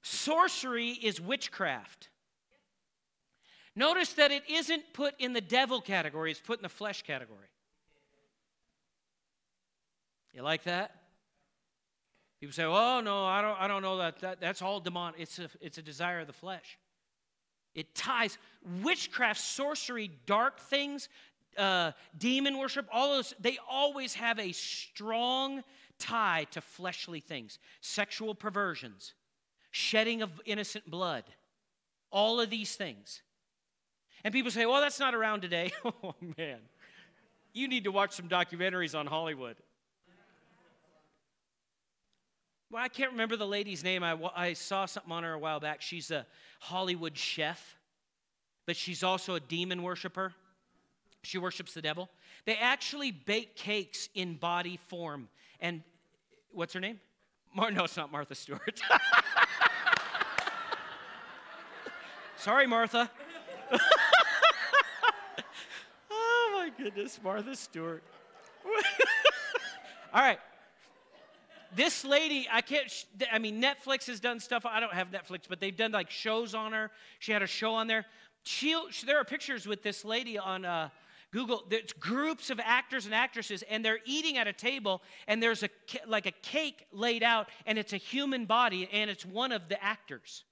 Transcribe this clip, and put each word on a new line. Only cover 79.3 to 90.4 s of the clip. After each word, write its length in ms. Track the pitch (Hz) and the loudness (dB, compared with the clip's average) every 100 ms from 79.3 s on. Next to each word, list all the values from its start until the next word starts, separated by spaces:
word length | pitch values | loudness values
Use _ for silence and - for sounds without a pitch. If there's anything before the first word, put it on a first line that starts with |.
| 294 - 247 190 | -4 -4 -6 -4
with 160 | 202 | -6
this 220 | 214 196 | -4 -6
lady 340 | 214 226 247 214 | -4 -4 -2 -6
on, 260 | 190 185 | -4 -4
uh, 240 | 180 170 156 - - - - | -2 -2 -4 -10 -20 -20 -8
Google. 340 | 214 247 226 185 | -6 -2 -2 0
There's 240 | 220 226 | -2 -2
groups 560 | - 165 247 302 320 - | -8 -2 0 0 -2 -4
of 100 | 240 | -4
actors 460 | 220 247 - 262 | 4 2 4 -4
and 100 | 208 | 0
actresses, 480 | 214 247 233 208 196 196 | 2 2 -2 -6 -8 -4
and 160 | 214 | 0
they're 160 | 220 220 220 | 2 0 0
eating 320 | 294 320 269 | 0 0 2
at 80 | 214 | 0
a 60 | |
table, 500 | 196 233 269 208 185 - - - | 0 -2 0 0 -2 -4 -18 -2
and 160 | 220 | 2
there's 200 | 226 226 | 4 2
a 60 | 202 - - | -2 -6 -12
ca-, 200 | 254 226 | -10 -2
like, 180 | 214 | 0
a 60 | 190 | 0
cake 560 | - - 277 302 - - | -8 -4 -2 -2 -6 -16
laid 320 | 196 240 233 | -2 0 4
out, 260 | 226 226 208 - - | 4 4 0 -10 -2
and 120 | 214 | -2
it's 140 | 208 | -2
a 60 | 196 | -6
human 480 | - 262 285 262 214 | -4 -2 0 -2 2
body, 420 | 226 240 185 185 | 4 4 2 -2
and 200 | 208 214 | 0 0
it's 160 | 190 180 | -4 -6
one 260 | 190 254 | -2 -2
of 160 | 226 165 | -2 -4
the 140 | 196 | -2
actors. 640 | 196 214 - 131 - - | -2 -4 -8 -14 -12 -18